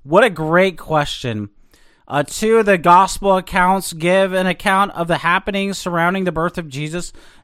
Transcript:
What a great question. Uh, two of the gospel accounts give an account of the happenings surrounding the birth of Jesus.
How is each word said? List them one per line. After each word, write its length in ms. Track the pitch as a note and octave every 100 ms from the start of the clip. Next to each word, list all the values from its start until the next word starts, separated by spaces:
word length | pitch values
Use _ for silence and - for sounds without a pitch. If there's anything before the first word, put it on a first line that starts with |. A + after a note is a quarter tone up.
What 220 | C3+ F3
a 80 | A#3+
great 440 | D#3+ D#3 E3+ F#3+ D#3+
question. 760 | - D#3 D3 - B2+ G#2+ G#2 _ _ _ _ _ _
Uh, 160 | C3+
two 340 | C#3+ - G#3+ A3+
of 80 | G#3
the 140 | F#3
gospel 580 | E3+ F3 F#3+ - G3 F#3
accounts 560 | F#3 F#3+ F3+ F#3+ -
give 400 | D#3+ E3+ F#3+ F#3+
an 140 | F#3 F#3
account 440 | E3+ G#3 F#3+ G3
of 140 | - E3+
the 120 | D#3
happenings 580 | E3 F#3 - G3 G3 F#3+
surrounding 460 | F#3 E3+ E3+ F#3+
the 80 | F3+
birth 260 | D#3+ E3+ F3+
of 100 | D#3+
Jesus. 460 | C3+ D3+ E3+ - - - -